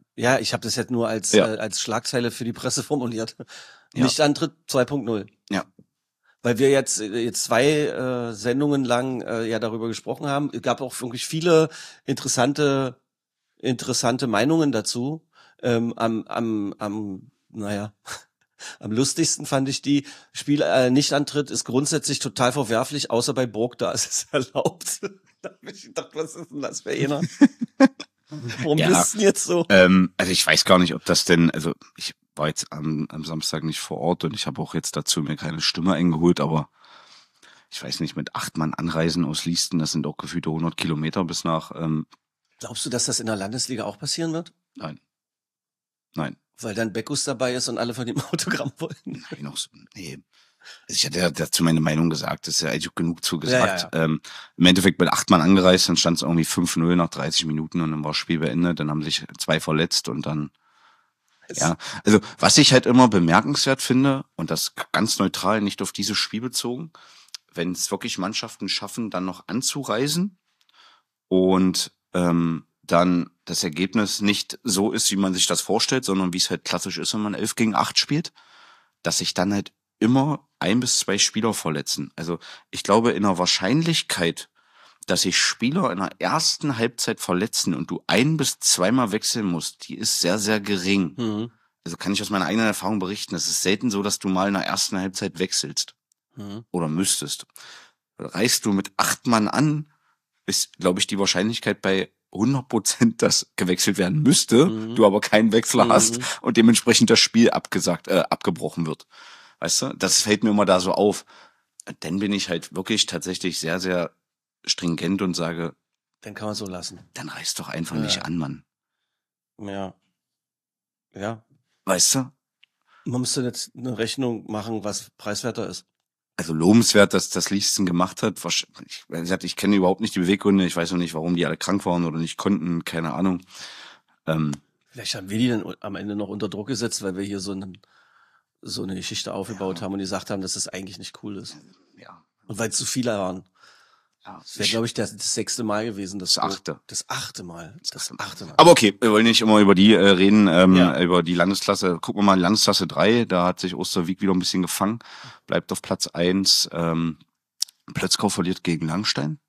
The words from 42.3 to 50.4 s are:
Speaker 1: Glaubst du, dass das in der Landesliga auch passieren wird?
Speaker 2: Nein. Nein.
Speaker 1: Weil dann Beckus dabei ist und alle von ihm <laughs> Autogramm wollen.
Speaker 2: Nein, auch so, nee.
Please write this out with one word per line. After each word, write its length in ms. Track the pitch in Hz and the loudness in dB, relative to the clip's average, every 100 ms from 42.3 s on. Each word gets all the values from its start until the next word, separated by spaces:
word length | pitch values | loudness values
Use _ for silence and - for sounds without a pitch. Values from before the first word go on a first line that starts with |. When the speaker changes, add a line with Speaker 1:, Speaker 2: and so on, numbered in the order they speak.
| _ _ - | _ _ -18
Speaker 1:
Glaubst 260 | 113 120 131 | -14 -10 -6
du, 20 | |
dass 160 | 120 - | -4 -2
das 140 | 117 | -4
in 80 | 113 | -4
der 80 | 104 | -4
Landesliga 480 | 98 123 - 113 | -4 -6 -6 -6
auch 160 | 104 - | -8 -8
passieren 340 | 147 - 165 | -6 -4 -4
wird? 180 | 165 170 _ _ - | -4 -8 _ _ -14
Speaker 2:
Nein. 240 | - 143 _ _ _ _ _ _ _ _ _ _ _ - | -14 -14 _ _ _ _ _ _ _ _ _ _ _ -10
Nein. 220 | 73 - _ - | -10 -10 _ -12
Speaker 1:
Weil 140 | 113 | -8
dann 180 | 101 113 | -4 -4
Beckus 300 | 110 110 143 - | -4 -6 -4 -4
dabei 280 | 123 127 | -2 -2
ist 140 | 123 127 | -2 -4
und 100 | 107 | -4
alle 160 | 117 | -6
von 140 | 120 120 | -6 -6
ihm 100 | 135 | -6
<laughs> 140 | - | -6
Autogramm 400 | 165 - - 139 - | -6 -4 -4 -6 -8
wollen. 180 | 160 - - | -12 -12 -14
Speaker 2:
Nein, 400 | - - - 71 | -14 -14 -14 -12
auch 120 | - | -10
so, 120 | - 78 - | -12 -14 -20
nee. 240 | - 82 69 _ _ | -16 -14 -16 _ _